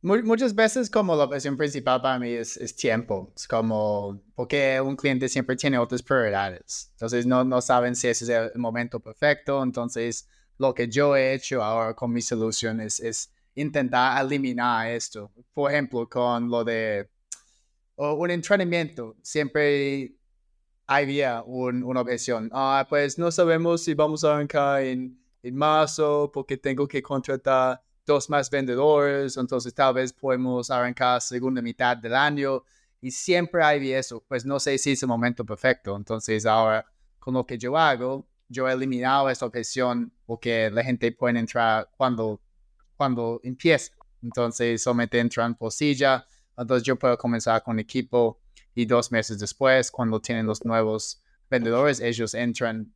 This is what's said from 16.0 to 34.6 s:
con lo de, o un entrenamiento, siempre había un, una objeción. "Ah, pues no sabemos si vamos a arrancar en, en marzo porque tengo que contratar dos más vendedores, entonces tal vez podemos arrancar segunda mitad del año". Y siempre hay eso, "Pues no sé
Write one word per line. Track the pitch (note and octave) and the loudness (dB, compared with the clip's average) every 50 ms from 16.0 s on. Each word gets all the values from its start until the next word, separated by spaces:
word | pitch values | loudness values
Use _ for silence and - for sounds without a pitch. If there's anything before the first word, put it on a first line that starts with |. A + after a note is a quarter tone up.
| A#2 A2+ | -4 -2
con | - B2+ A#2+ B2 A#2+ A#2+ A#2 A#2+ | -2 0 0 2 2 0 0 0
lo | A#2+ A#2 A#2 | 0 0 0
de, | A#2 A#2 A2+ A2+ A2 G#2+ G2+ G2+ _ _ _ _ _ - - _ _ _ _ _ _ _ _ _ _ _ | 0 -2 -2 -2 -2 -2 -4 -4 _ _ _ _ _ -20 -20 _ _ _ _ _ _ _ _ _ _ _
o | - C#3+ D3 D3+ | -6 -4 -4 -2
un | D3 E3+ F3 | -2 -2 -2
entrenamiento, | F3 F3 D#3+ - G3+ G3+ F#3 F3 E3+ E3+ E3 D3 - - A#2+ A2+ A2 _ | -2 -4 0 2 2 2 2 0 0 -2 -2 -4 -6 -12 -12 -14 -14 _
siempre | _ - - D#3 D3 C#3 C#3 D3+ D3+ D3 C#3+ C#3+ C#3+ C#3 C#3 C#3 C3+ B2 - _ _ _ _ _ _ _ _ _ _ _ _ _ _ | _ -6 -2 -2 -2 0 0 2 2 2 2 2 0 0 -2 -4 -6 -8 -12 _ _ _ _ _ _ _ _ _ _ _ _ _ _
había | - C3 C#3+ D3 C3+ C#3 C#3+ C#3 C3 A#2+ A#2 A#2 | 0 2 2 2 2 0 0 0 0 0 -4 -6
un, | - B2+ B2+ B2+ B2+ B2 B2 B2+ | -8 -6 -4 -2 -2 -2 -2 -4
una | B2 B2+ B2+ | -2 -2 -2
objeción. | B2 A#2+ B2 A#2+ - - B2 A2+ A2 A2+ A2 | 0 -2 -2 -4 -2 -2 -2 -2 -4 -6 -4
"Ah, | C3 C3+ C3+ C3+ C3+ C3+ - | -2 0 2 2 2 2 2
pues | - D3 C#3+ C#3+ C3 - | 0 0 0 0 -2 -2
no | E3+ E3+ | -2 -2
sabemos | D#3+ D#3+ F3 E3+ E3 D#3+ E3 E3+ E3+ E3 E3+ | 2 2 4 4 4 2 2 2 0 0 0
si | - D#3+ | -2 0
vamos | C#3+ D3+ D3+ D#3 D3+ D#3+ | 2 2 0 0 0 2
a | D3+ D3+ | 2 2
arrancar | D3 D3 C#3+ - D3+ C#3+ C#3 C#3 C#3 C3+ | 2 0 -2 0 0 2 2 2 2 0
en, | C3 B2+ B2+ B2+ B2+ - _ _ _ _ _ _ | -2 -2 -4 -6 -8 -12 _ _ _ _ _ _
en | B2 B2 | -10 -4
marzo | C3+ D3 D3+ D#3 D#3 D#3 D3 - - D#3 D3 D3 D3 D3 C#3+ - | 0 2 4 4 4 4 2 2 0 2 2 4 2 2 0 -2
porque | C#3+ C3+ - C#3 | -6 -6 -6 -8
tengo | C3 _ C#3+ C3+ B2+ C#3+ C#3 | -4 _ -4 0 0 -2 -2
que | - C#3 C3 | -2 -6 -4
contratar | - C#3+ C3+ B2 - C3+ C3 _ C#3 C3+ C3 B2+ C3 B2+ B2+ _ _ _ _ _ | -2 -4 -4 -2 -2 -4 -2 _ 2 4 4 4 2 0 -2 _ _ _ _ _
dos | - D3 C#3 B2+ - | 2 2 2 2 2
más | D3+ C#3+ C3+ - | 0 0 0 0
vendedores, | - C#3 C3+ B2+ B2 B2 C#3 D3+ D3+ D3 C#3+ C#3+ C#3 C#3 C#3 C3+ B2+ | -2 -2 0 0 0 2 4 6 6 6 4 4 2 0 -2 -4 -2
entonces | C3+ B2+ B2 - B2+ A#2+ B2 A#2 | -4 -4 -2 -2 -4 -4 -4 0
tal | - C#3 C3+ B2+ | 2 2 4 4
vez | B2+ C3 B2+ B2+ | 2 0 -2 -4
podemos | _ - C3+ C3 B2+ B2+ B2+ B2+ B2 A#2+ - | _ -2 0 0 0 0 -2 -2 -2 -2 -2
arrancar | C3+ B2 B2 B2 A#2+ - B2+ B2 B2 B2 | 0 0 0 0 0 0 2 2 2 2
segunda | - - B2 B2 A#2+ C3 C3 B2+ | 0 -4 -6 -4 -2 -2 -2 -2
mitad | A#2 A#2 A#2 _ B2+ B2 B2 A#2 | -4 -6 -4 _ 2 2 2 0
del | A2 A#2 A#2 | -2 -2 2
año". | C3 C#3+ D3 D3 C#3+ C#3 C3+ C3+ C3 _ _ _ _ _ _ _ _ | 2 2 2 2 0 -2 -2 -2 -2 _ _ _ _ _ _ _ _
Y | - B2+ | -12 -12
siempre | B2+ - - - F3 F3 F3 E3+ - F3 D#3+ | -10 -10 -2 2 2 2 2 0 2 2 4
hay | D3+ D3 D3 C3+ C3+ C3 | 4 4 2 0 0 -2
eso, | C3+ B2+ - A#2+ A2+ _ | -2 -2 -4 -10 -16 _
"Pues | _ C3+ B2+ A#2 | _ -6 -4 -4
no | C3+ C#3 | -2 -4
sé | C#3+ | -2